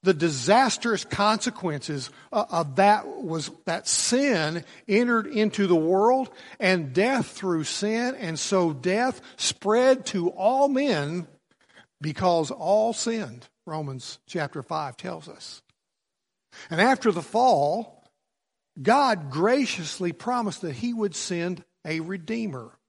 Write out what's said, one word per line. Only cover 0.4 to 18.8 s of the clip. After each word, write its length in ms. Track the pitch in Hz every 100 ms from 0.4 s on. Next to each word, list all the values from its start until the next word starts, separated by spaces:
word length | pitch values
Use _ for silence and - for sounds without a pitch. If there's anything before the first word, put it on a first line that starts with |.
| 123 214 262 - 233 214
consequences, 1040 | - - 208 214 - - 185 147 - 143 123 - -
uh, 120 | 226 202
of 260 | 170 151 135
that 300 | 202 208 -
was 440 | - 220 160 143 -
that 240 | - 165 -
sin 760 | - - 240 285 202 156 170 - - -
entered 380 | 208 240 233 208
into 400 | 208 214 208 196
the 100 | 175
world 540 | 160 190 220 262 254 - - -
and 320 | 196 185 143
death 340 | 127 220 269 190
through 380 | - 190 170
sin, 500 | 151 - 208 226 247 262
and 220 | 196 160
so 340 | - 196 170
death 480 | 143 175 196 254 - - -
spread 680 | - - 196 220 254 262 -
to 240 | 196 170
all 380 | - 196 262 277
men 580 | 262 285 175 143 175 165 _ _ _ _ - _ _
because 500 | 147 139 185 170 156
all 420 | - 165 208 220
sinned, 560 | 226 - 226 160 120 - _
Romans 540 | - 160 147 131 - - _
chapter 360 | 175 143 156
five 340 | - 160 147 123
tells 320 | 185 170 156
us. 340 | - - - _ _ _ _ _ _ _ _ _ - -
And 100 | 165
after 320 | 226 262 233
the 100 | 175
fall, 840 | 151 214 254 180 143 185 220 _ _ _ _ _ _ _ _ -